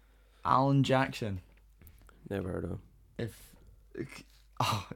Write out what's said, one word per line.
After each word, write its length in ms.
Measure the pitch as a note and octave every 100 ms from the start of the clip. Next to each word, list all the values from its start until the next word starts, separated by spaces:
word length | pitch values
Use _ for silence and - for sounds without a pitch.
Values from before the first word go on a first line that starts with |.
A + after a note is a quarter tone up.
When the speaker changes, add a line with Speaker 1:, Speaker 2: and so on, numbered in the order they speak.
| _ _ _ _ -
Speaker 1:
Alan 380 | B2 C3+ C#3
Jackson. 580 | C3 C3 C3+ - A2 F#2+ - - _ _ - - - - -
Speaker 2:
Never 220 | G2 F#2
heard 120 | F2
of 60 | F2
him. 80 | F#2 - - - -
Speaker 1:
If, 360 | A2+ - - - - - - - C#3+ - - - _ -
Oh, 280 | B2+ G#2+ F#2+